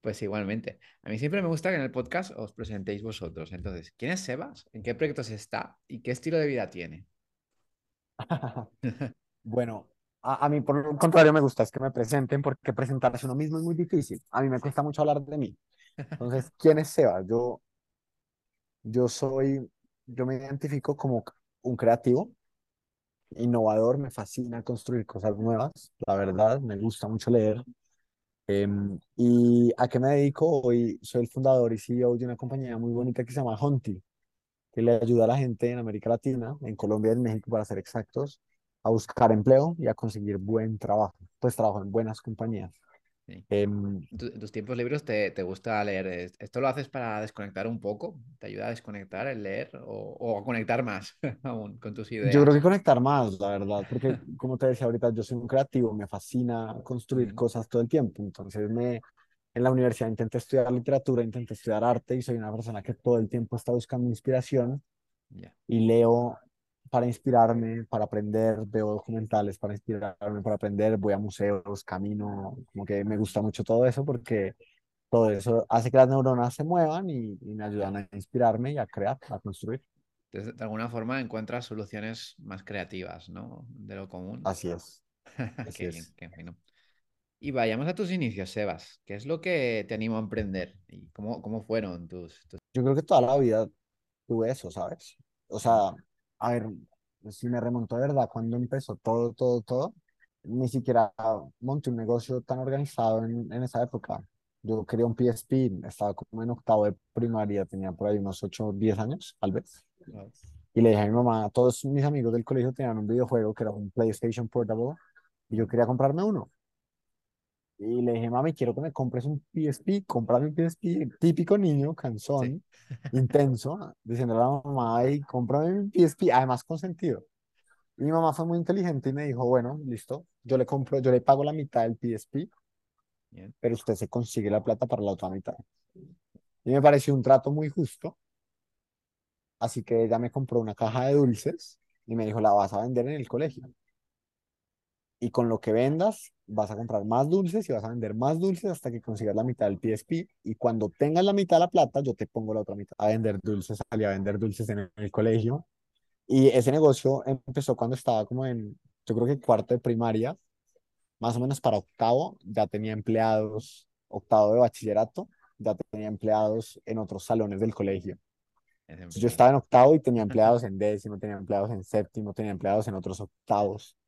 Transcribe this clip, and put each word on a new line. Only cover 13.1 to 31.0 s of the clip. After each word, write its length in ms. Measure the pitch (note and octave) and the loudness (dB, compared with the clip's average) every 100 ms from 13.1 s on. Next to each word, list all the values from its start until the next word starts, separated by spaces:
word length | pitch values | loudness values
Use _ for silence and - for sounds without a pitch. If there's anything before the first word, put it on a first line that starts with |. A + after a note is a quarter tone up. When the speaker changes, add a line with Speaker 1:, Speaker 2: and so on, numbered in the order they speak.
| A#3+ | 0
Speaker 2:
uno 100 | C3 | -4
mismo 220 | B2+ D3+ D#3+ | -2 -2 -2
es 80 | |
muy 100 | E3 | -2
difícil. 460 | E3 F3 F3 - - _ | -2 0 0 -2 -10 _
A 120 | A#2 | -2
mí 80 | C3+ | 0
me 100 | B2+ | 0
cuesta 220 | C#3+ C#3 | -2 -2
mucho 180 | D3 D3 | -2 0
hablar 220 | D3+ D3 | 2 0
de 160 | C#3 D3+ | -2 -6
mí. 180 | A#2 - _ _ _ - | -6 -8 _ _ _ -16
Entonces, 540 | C3+ D3+ B2 C3 B2+ | -14 -8 -4 -4 -4
Speaker 1:
<laughs> 40 | _ | _
Speaker 2:
¿quién 200 | D#3+ D#3 | 4 4
es 100 | D3+ | 2
Sebas? 360 | - C3 F#2 F#2+ | 2 2 2 -2
Yo, 360 | A#2 B2 - _ _ _ _ _ _ _ _ _ _ _ _ | -2 -2 -6 _ _ _ _ _ _ _ _ _ _ _ _
yo 260 | A2 A2+ B2 | -4 0 0
soy, 580 | - C3+ C3+ C#3 C#3 A#2+ _ _ _ | 0 -4 0 0 -2 -6 _ _ _
yo 220 | - A#2+ B2+ | -18 -6 -4
me 100 | C3 | -4
identifico 580 | C3+ C#3 D3+ C#3+ - | -6 -8 -4 -4 -4
como 300 | C#3+ C#3+ A#2+ - _ _ _ | -2 -2 -2 -4 _ _ _
un 140 | B2+ B2 | -6 0
creativo, 540 | A2+ A#2 - B2+ A#3+ _ _ _ _ _ _ _ _ _ _ - | 4 4 4 2 0 _ _ _ _ _ _ _ _ _ _ -4
innovador, 600 | A#2+ A#2+ A2 G#2+ A2+ C3 | 0 4 4 4 4 2
me 140 | C3+ | -2
fascina 520 | - G#2 - A#2+ A#2 | -8 -10 -8 -8 -8
construir 440 | - A#2+ - B2 G#2 | -8 -8 -4 -4 -4
cosas 280 | - G#2+ G#2 | -4 -4 -2
nuevas, 540 | A2 A2+ C#3 - - _ - | 0 0 -2 -6 -20 _ -2
la 80 | |
verdad, 460 | G2 G2 F#2 G#2+ C3 | 0 0 4 4 2
me 160 | B2+ G2+ | -2 -2
gusta 320 | A2 G#2+ G#2 | -4 -4 -6
mucho 220 | A2 - | -4 2
leer. 340 | A#2+ G#2+ A2 B2+ - _ _ _ _ _ _ - | 4 4 0 -6 -20 _ _ _ _ _ _ -2
Em, 520 | G2+ G2+ G2+ G2+ F#2+ _ - | 0 2 0 -2 -6 _ 0
¿y 560 | A#2+ A#2+ A#2+ A#2+ A#2+ A#2 | 4 6 6 6 4 4
a 100 | B2 | 2
qué 100 | B2 | 2
me 100 | B2+ | 2
dedico? 520 | C#3+ C#3+ C#3+ D#3+ D3 | 4 2 2 2 2
Hoy 380 | B2 A#2+ A#2 - | 4 2 2 -4